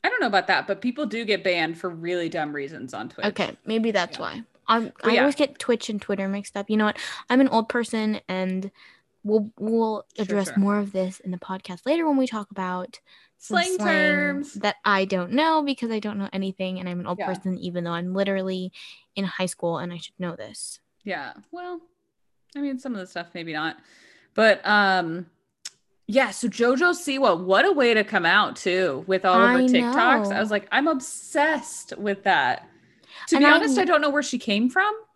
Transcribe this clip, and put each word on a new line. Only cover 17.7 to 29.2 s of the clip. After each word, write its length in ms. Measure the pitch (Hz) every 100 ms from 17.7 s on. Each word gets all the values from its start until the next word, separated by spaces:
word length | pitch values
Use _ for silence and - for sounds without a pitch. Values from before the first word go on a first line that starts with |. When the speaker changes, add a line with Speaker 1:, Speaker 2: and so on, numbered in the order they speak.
| 175
Speaker 2:
though 80 | 170
I'm 220 | 170 180
literally 580 | 185 196 196 190 185 185 - - - _ -
in 80 |
high 220 | 196 - 185
school 320 | - 175 165
and 140 | 175
I 40 | 175
should 200 | - _
know 180 | 180 -
this. 440 | 107 - - - _ _
Speaker 1:
Yeah, 300 | 208 175 131 - -
well, 300 | 349 359 349 339 _ _ _ _ _ _
I 60 | 285
mean, 180 | 285 262
some 160 | 262
of 60 | 220
the 60 | 180
stuff 220 | 175 170
maybe 180 | 175 165
not, 260 | 151 160 - _ - _ _ _
but, 300 | - 220 196 -
um, 600 | 208 196 185 170 170 170 _ _ _ - _ _ _ -
yeah. 200 | 233 247
So 180 | 190 233
Jojo 440 | - 233 262 349
Siwa, 440 | 349 - 269 262 170
what 260 | 185 190 339
a 60 |
way 200 | 320 247
to 80 | 220
come 220 | 208 208 170
out 300 | 190 185 -
too 480 | 196 185 185 135 175
with 180 | 190